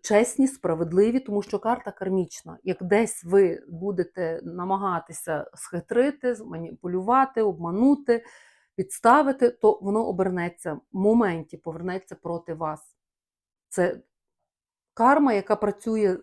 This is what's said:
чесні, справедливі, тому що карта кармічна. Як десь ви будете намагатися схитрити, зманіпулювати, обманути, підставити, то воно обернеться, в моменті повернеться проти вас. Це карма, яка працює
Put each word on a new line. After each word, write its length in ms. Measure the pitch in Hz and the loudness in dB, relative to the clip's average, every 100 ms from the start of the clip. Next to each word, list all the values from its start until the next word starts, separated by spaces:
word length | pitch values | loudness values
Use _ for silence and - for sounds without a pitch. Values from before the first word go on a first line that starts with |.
чесні, 460 | - 208 240 - 269 | 0 2 2 2 0
справедливі, 720 | - 170 165 165 175 214 247 | 0 -4 -2 0 2 4 2
тому 220 | 254 202 | -2 -4
що 180 | 196 202 | -4 -4
карта 320 | 226 240 208 | -2 -4 -4
кармічна. 640 | - 190 190 170 - 165 165 | -8 -2 -2 -2 -8 -18 -10
Як 200 | 185 180 | -8 -6
десь 400 | 185 202 220 - | 0 2 2 -4
ви 400 | 170 196 185 165 - | 2 4 4 2 -10
будете 760 | 165 190 185 175 - 165 165 | -10 -6 -4 -4 -6 -6 -6
намагатися 1080 | - 175 180 190 196 175 - 160 - 151 - | -10 -8 -4 -2 -2 -4 -6 -12 -6 -6 -8
схитрити, 840 | - - 170 - 233 269 285 254 226 | -14 -12 -10 -2 0 0 0 -4 -4
зманіпулювати, 1040 | 226 165 165 - 175 180 190 254 262 226 | -8 -12 -12 -10 -6 -4 2 2 2 0
обманути, 840 | 214 165 170 185 262 285 - 233 - - _ _ _ - | -2 -2 -4 2 4 4 2 -2 -4 -20 _ _ _ -8
підставити, 760 | 190 - 226 277 277 269 240 | -8 0 4 6 4 2 0
то 300 | - 214 - | 2 2 2
воно 260 | 196 208 226 | 0 -2 -2
обернеться, 680 | 185 190 180 175 175 170 | 0 -2 -2 -4 -8 -10
в 80 | 151 - | -10 -10
моменті 680 | 190 202 233 208 165 156 165 | -2 2 4 2 0 -8 -14
повернеться 580 | - 160 175 185 - - | -12 -10 -8 -8 -10 -14
проти 380 | 170 170 170 | -8 -8 -8
вас. 440 | 160 160 151 - _ _ _ _ _ _ _ _ | -8 -8 -8 -14 _ _ _ _ _ _ _ _
Це 320 | - 175 - - _ _ _ _ _ _ _ _ | -2 -2 -2 -12 _ _ _ _ _ _ _ _
карма, 400 | - 233 294 285 | 2 4 6 4
яка 220 | 208 190 208 | 2 0 0
працює 600 | 208 196 - 220 202 185 | -2 -4 -4 0 0 0